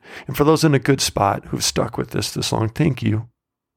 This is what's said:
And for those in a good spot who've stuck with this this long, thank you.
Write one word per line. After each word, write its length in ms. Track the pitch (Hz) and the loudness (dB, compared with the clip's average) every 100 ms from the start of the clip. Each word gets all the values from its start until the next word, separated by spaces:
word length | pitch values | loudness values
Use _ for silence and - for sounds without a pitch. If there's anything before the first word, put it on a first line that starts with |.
| - - - | -18 -18 -8
And 100 | 135 | 0
for 80 | |
those 200 | 147 160 | 4 4
in 100 | 165 | 4
a 40 | 139 | 2
good 240 | 113 135 | 2 0
spot 440 | - - 101 101 - | 0 0 0 0 -4
who've 160 | - | -4
stuck 360 | - - - - | -2 -2 -4 -4
with 120 | - | -6
this 220 | - 107 | -4 -4
this 200 | - - | -4 -2
long, 180 | 113 110 | 0 -2
thank 320 | - 151 127 | 0 0 0
you. 260 | 113 107 - _ _ _ _ | 0 -2 -4 _ _ _ _